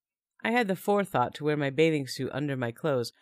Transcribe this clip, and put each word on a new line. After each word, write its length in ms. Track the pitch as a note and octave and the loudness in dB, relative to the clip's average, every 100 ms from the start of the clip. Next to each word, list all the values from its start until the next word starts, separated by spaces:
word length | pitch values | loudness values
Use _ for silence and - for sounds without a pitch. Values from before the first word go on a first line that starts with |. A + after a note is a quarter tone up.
| _ _ _ _ | _ _ _ _
I 60 | G#3+ | 0
had 180 | A#3+ G3+ | 2 2
the 80 | F3+ | 0
forethought 580 | - G3+ F#3+ C3 A#2+ - | 0 0 2 0 0 -2
to 80 | |
wear 120 | D3 D3+ | -2 0
my 140 | C#3 | 0
bathing 360 | C3+ E3 D#3 B2+ | 4 4 2 -2
suit 240 | - C3 | -6 -6
under 240 | C3+ D3 C3 | -4 -4 -2
my 140 | A#2 | -4
clothes, 420 | A#2 D#3+ C3 A#2 - | -4 -2 0 -2 -8